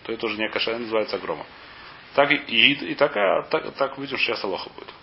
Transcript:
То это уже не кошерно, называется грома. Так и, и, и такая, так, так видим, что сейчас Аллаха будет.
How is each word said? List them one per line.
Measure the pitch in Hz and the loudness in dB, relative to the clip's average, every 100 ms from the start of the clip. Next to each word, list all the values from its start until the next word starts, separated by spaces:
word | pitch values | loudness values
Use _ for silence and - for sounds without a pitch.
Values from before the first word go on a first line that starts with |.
То | - | -8
это | 113 113 | -4 -4
уже | 107 | -2
не | 110 | -2
кошерно, | - - 113 | -2 -2 -4
называется | 117 110 104 98 | -2 0 0 -4
грома. | 87 78 78 - - - - - - - | -4 -8 -8 -16 -20 -20 -20 -20 -4 2
Так | 143 | 4
и, | 143 | 4
и, | - 113 120 143 165 | 0 6 6 6 -4
и | 147 | 2
такая, | 147 104 98 85 | 2 4 2 2
так, | - - - - | 2 -2 -4 -4
так | 135 - | -4 -4
видим, | 139 127 | -8 -2
что | - | -2
сейчас | 107 | -2
Аллаха | 104 87 - | -2 -4 -8
будет. | - - - | -14 -18 -20